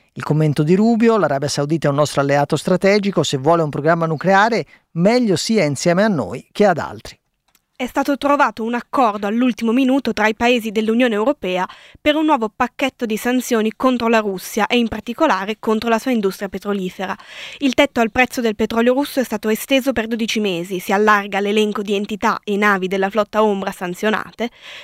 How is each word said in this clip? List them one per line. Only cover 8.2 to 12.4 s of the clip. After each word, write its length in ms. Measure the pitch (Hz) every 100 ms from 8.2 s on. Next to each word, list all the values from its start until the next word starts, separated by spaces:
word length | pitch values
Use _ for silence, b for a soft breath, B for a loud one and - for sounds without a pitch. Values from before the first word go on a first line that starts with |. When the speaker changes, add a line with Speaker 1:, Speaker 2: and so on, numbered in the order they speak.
| 285 285 262 -
Speaker 2:
un 120 | 220 240
accordo 500 | - - 233 208 202
all'ultimo 480 | 226 254 - 226
minuto 400 | 240 262 269 240
tra 140 | 214 214
i 80 | 220
paesi 360 | 240 247 220
dell'Unione 440 | 208 214 226 247 208
Europea 520 | 220 294 185 180 185 B B B
per 160 | 302 302
un 80 |
nuovo 260 | 311 285